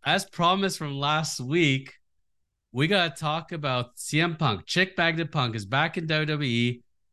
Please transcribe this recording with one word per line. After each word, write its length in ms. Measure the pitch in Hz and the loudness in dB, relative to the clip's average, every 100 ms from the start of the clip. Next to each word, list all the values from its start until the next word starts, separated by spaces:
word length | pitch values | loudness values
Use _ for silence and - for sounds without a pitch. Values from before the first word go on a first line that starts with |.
as 200 | 143 180 | 0 0
promised 540 | - - 170 190 190 - | 0 0 2 2 0 -2
from 220 | 151 139 | -6 -4
last 400 | 143 151 151 - | 0 0 -2 -4
week, 540 | 123 165 156 135 135 - _ _ _ _ _ _ _ | -2 2 4 2 -4 -20 _ _ _ _ _ _ _
we 160 | 123 156 | -2 2
gotta 260 | 202 165 165 | 2 0 -2
talk 340 | 156 156 165 | -4 -4 -6
about 480 | 170 143 127 120 - | -6 -2 -2 -2 -8
C 220 | - 147 | -2 0
M 160 | 170 160 | 0 2
Punk. 300 | 151 98 - | 0 0 -2
Chick 300 | 175 185 185 | 0 0 2
Magnet 360 | 165 160 160 | 0 0 -2
Punk 240 | 156 120 110 | 0 -2 -2
is 100 | 98 | -2
back 320 | 131 165 180 | 0 0 -2
in 80 | 160 | -2
W 200 | 156 156 | 0 0
W 220 | 151 139 | -2 0
E, 340 | 117 120 120 _ _ _ | 2 0 -2 _ _ _